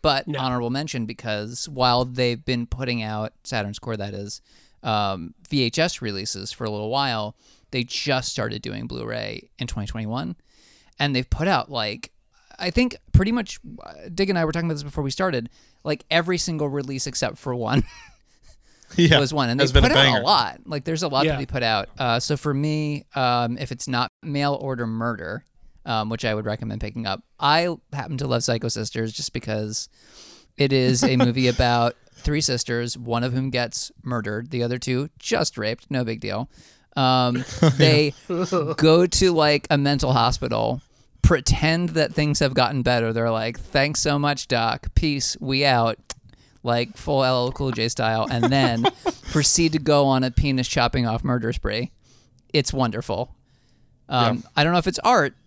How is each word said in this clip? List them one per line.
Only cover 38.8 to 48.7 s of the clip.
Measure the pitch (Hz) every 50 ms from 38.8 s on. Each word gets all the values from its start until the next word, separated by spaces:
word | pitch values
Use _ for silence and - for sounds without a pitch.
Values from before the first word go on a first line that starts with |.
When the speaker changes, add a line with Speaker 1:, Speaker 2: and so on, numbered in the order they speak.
| 151 160 160 170 180
Speaker 1:
to, | 180 - - 196 185
like, | 170 160 151 147 147 143 - -
a | 151
mental | 143 139 143 143 135 - 131
hospital, | 131 127 113 117 - - 131 123 117 110 110 113 123 143 _ _ _ _ _ _ _ _
pretend | - - 175 135 - - - - 147 156 165 170 180 165
that | 160 160 151 - -
things | 170 151 147 143 -
have | 147 135 127
gotten | 131 123 104 147 131
better. | 120 131 123 117 113 113
They're | 110 117 113 117
like, | 113 110 110 117 117 -
"Thanks | - - - 143 139 147 151 -
so | - 147 143 143
much, | 143 147 143 - -
Doc. | - 127 117 113 113 117 - - - -
Peace. | - 170 151 143 139 123 - - -
We | 131 131 135 135 143
out." | 139 127 120 117 113 107 - _ _ - - _ - - _ _ _ _ _
Like, | - 120 117 120 120 117 -
full | - - - 147 135 135
L | 127 127 123 123
L | 127
Cool | 131 - 139 131
J | 117 110 110 117
style, | - - 117 110 110 113 110 269
and | - 120 117 120
then | - 135 135 -